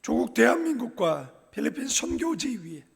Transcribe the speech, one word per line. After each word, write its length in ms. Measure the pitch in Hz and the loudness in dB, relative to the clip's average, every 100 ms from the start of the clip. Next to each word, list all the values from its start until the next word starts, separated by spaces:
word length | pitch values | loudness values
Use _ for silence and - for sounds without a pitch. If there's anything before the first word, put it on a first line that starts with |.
조국 320 | - 233 247 | 0 0 0
대한민국과 1000 | - 233 - 330 285 240 - 175 151 131 - _ | 6 6 6 2 -2 -4 0 0 0 -6 -18 _
필리핀 360 | - 220 - 269 | -2 -2 -2 -4
선교지 720 | - 339 339 330 320 277 226 | -2 -2 -2 -2 -2 -4 -6
위에 280 | 165 156 - | -8 -14 -16